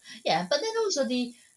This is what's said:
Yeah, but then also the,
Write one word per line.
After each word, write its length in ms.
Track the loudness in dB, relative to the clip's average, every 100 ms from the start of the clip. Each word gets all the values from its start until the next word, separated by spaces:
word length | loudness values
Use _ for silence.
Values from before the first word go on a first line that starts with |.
| -20 -6
Yeah, 220 | 0 0 2
but 100 | 0
then 160 | 0 0
also 260 | 0 0 0
the, 280 | 0 -2 -8 -20